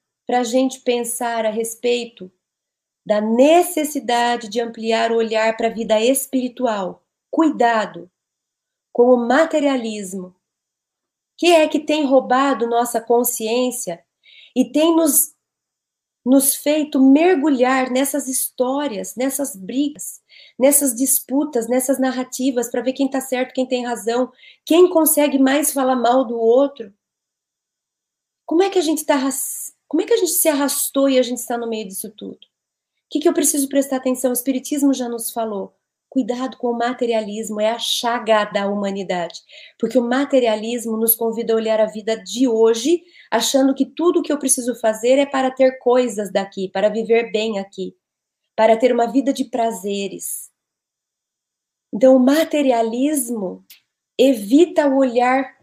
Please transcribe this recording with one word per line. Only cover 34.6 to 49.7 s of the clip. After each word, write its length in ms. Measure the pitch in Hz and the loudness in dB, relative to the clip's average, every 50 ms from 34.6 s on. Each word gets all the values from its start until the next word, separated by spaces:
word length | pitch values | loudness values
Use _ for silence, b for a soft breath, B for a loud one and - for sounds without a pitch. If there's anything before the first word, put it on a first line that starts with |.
| 247 - 302 294 269 277 269 | -6 -6 -2 0 2 2 2
já 160 | 247 254 233 | 0 -2 -6
nos 220 | 240 233 233 - | -8 -8 -10 -8
falou. 440 | - 240 226 226 208 196 190 196 _ _ _ _ _ _ _ _ - | -8 -6 -6 -6 -6 -6 -8 -10 _ _ _ _ _ _ _ _ -4
Cuidado 440 | 262 254 202 247 240 254 254 214 - | -4 -2 -2 -4 -6 -6 -8 -8 -6
com 100 | - 247 | -4 -4
o 100 | 240 233 | -2 -2
materialismo, 840 | 233 240 254 247 247 233 233 220 214 202 208 214 226 202 214 208 | -2 -4 -2 -2 -2 -2 0 -2 -2 -4 -6 -8 -8 -8 -4 -2
é 120 | 214 214 | 0 0
a 80 | 233 226 | -2 -2
chaga 640 | - - - - - 240 233 240 226 208 220 214 208 | -4 -4 -4 -2 -2 -2 -2 -2 0 2 2 2 2
da 220 | 208 - 202 202 196 | 0 -2 -2 -2 -2
humanidade. 760 | 202 202 202 196 196 196 196 175 185 180 170 170 - - B B B B B B B _ | -2 -2 -4 -4 -4 -6 -4 -4 -4 -4 -4 -6 -10 -14 B B B B B B B _
Porque 180 | - 226 226 254 | -6 -2 0 0
o 100 | 240 240 | 0 0
materialismo 880 | 247 262 285 277 - 269 247 233 214 214 208 226 240 240 220 226 220 | 0 -2 0 2 2 2 2 2 0 0 -2 -4 -6 -6 -6 -4 -4
nos 200 | 220 220 226 226 | 0 0 0 0
convida 380 | - 233 226 220 214 233 202 226 | 0 -2 -2 -2 -4 -2 -2 0
a 20 | |
olhar 260 | 220 220 220 220 214 | 0 0 0 0 2
a 60 | 220 214 | 0 0
vida 280 | - 214 208 208 220 | -2 -4 -6 -4 -6
de 320 | 220 - 185 196 233 262 262 | -6 -6 -8 -2 0 0 2
hoje, 560 | 226 220 226 226 233 226 226 277 339 339 b b b b b b | 4 4 4 4 4 2 2 0 0 0 b b b b b b
achando 420 | - 226 226 - - 269 269 269 269 | -2 -2 0 2 2 2 2 2 2
que 100 | - 269 | 0 -2
tudo 380 | - - - 311 349 349 349 | -4 -2 0 0 2 2 2
que 100 | 277 - | 0 -2
eu 60 | 294 285 | -2 -2
preciso 380 | 269 262 - - 240 240 240 | -2 -2 -2 -2 -2 -4 -4
fazer 420 | - - 220 220 214 226 240 262 277 | -2 -2 -2 -2 0 2 2 4 4
é 80 | 277 | 2
para 240 | 277 277 269 262 262 | 0 0 -2 -2 -2
ter 300 | 254 - 269 262 254 262 | 0 2 2 2 2 0
coisas 520 | - 247 240 254 254 240 208 196 208 190 | 0 2 2 2 2 0 -2 -6 -6 -4
daqui, 380 | - 202 190 190 - - 190 185 | -2 -4 -4 -4 -6 -8 -8 -6
para 180 | - 196 196 214 | -2 0 0 0
viver 440 | 208 226 220 190 226 226 233 226 | 0 -2 0 2 2 2 2 0
bem 260 | 180 214 214 226 220 196 | -2 -2 -2 -2 -4 -6
aqui, 400 | 196 196 - - 185 185 - _ _ _ _ _ _ _ _ _ _ _ _ | -8 -8 -10 -10 -10 -10 -12 _ _ _ _ _ _ _ _ _ _ _ _
para 220 | - 220 220 226 220 | 2 4 4 6 6
ter 160 | 240 240 240 | 4 2 2
uma 140 | 240 233 233 | 2 0 0
vida 260 | 196 269 269 277 269 | 0 0 0 0 -2
de 120 | - 262 | -2 -4
prazeres. 1080 | - - 247 233 226 | -6 -4 -4 -2 -2